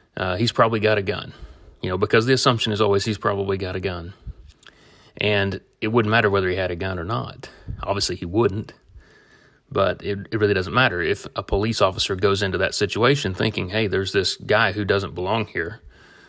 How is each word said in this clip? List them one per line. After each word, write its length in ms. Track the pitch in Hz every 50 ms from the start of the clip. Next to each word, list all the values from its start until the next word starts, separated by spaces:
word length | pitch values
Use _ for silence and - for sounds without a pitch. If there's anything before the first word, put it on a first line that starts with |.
| _ _ -
Uh, 200 | - - 92 90
he's 160 | 90 117 113 -
probably 280 | - 120 113 110 110
got 180 | 101 107 107 104
a 40 | 98
gun." 300 | 95 101 95 - - - - - - - - - - - _ -
You 80 | 95
know, 80 | 90 92
because 280 | 107 101 - 117 113
the 60 | 120 135
assumption 400 | 127 - 135 123 117 - - 107
is 80 | 101
always 240 | 110 101 98 98 -
he's 140 | 113 104 95
probably 400 | - 110 101 98 98 95 98 98
got 180 | 98 92 92
a 40 | 95
gun. 340 | 90 95 90 87 85 87 95 _ - - - - - - - _ - - - _ _ - _ _ _ - - -
And 420 | - 104 104 101 98 98 95 98 - _ _ - -
it 60 | 107
wouldn't 220 | 113 120 113 104
matter 200 | 110 117 110 104
whether 180 | 98 98 95 92
he 80 | 90
had 140 | 95 95 90
a 60 | 90
gun 220 | 85 95 95 95 90
or 60 | 82
not. 460 | 90 117 127 117 - - - - - - - - - - - -
Obviously, 340 | - 98 101 92 - -
he 80 | - -
wouldn't. 480 | 85 90 107 117 101 95 107 - - - _ _ _ - - - _ - - _ _ _ _ _ _ _ _ _ -
But 320 | - 101 98 95 87 82 -
it, 160 | 104 101 98 98 - -
it 60 | 110
really 160 | 107 101 101
doesn't 200 | 92 92 92 87
matter. 260 | 120 127 123 - 87
If 260 | 87 78 101 - - - -
a 80 | - 101
police 360 | - - 98 104 117 113 -
officer 360 | 101 95 95 - - - 101
goes 260 | 90 98 101 98 95 101
into 160 | 95 92 90
that 160 | 92 - -
situation 600 | - 104 92 - 101 113 127 143 139 - 98 92
thinking, 340 | - 113 113 107 - 98 90
"Hey, 180 | 95 110 113
there's 260 | 101 92 95 98 92 -
this 240 | 101 92 - -
guy 360 | - - 85 104 107 113 104 92
who 120 | 107 104
doesn't 300 | 95 101 101 98 - -
belong 320 | 92 90 92 107 113 110
here, 340 | - - 95 82 85 104 - - - - - - - - - -